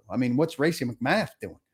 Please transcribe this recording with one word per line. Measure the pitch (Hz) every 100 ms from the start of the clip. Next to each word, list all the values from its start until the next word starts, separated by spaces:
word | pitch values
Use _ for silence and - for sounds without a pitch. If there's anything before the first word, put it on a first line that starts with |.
| -
I | 104
mean, | 127 123
what's | 160 -
Racey | 156 165
McMath | 120 113 127 202 165 -
doing? | 98 - _